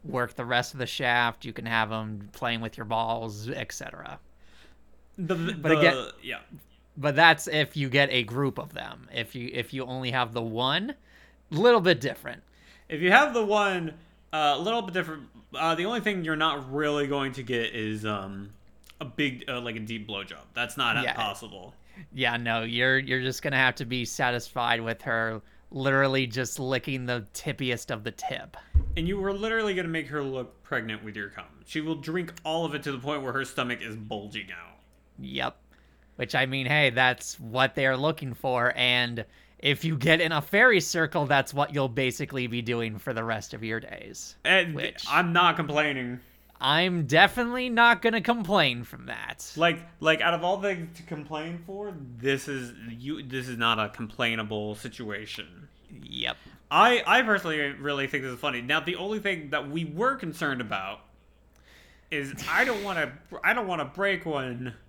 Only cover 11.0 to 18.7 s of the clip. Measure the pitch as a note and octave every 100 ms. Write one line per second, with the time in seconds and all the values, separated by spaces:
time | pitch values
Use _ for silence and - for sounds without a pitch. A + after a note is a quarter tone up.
11 | _ - - _ _ D#3 A#3 A#3 F3+ D#3+
12 | C3 A2+ B2+ B2+ _ _ - - _ D#3
13 | F3+ A3+ D4 A#3 G#3 G#3 G3+ F3+ E3 D3+
14 | - _ _ D#3 D3 C#3+ F3 A#3 F#3+ F3+
15 | E3 D#3 B2+ - - C3 D#3+ E3 F#3 A#3+
16 | A3 G3 E3 D#3 D#3 C#3+ C3 C#3 D3+ D3
17 | C#3+ C#3+ C3+ C3 A#2+ A#2+ A2+ A#2 G#2+ G#2+
18 | G#2+ G#2 G2 G2 G2+ - -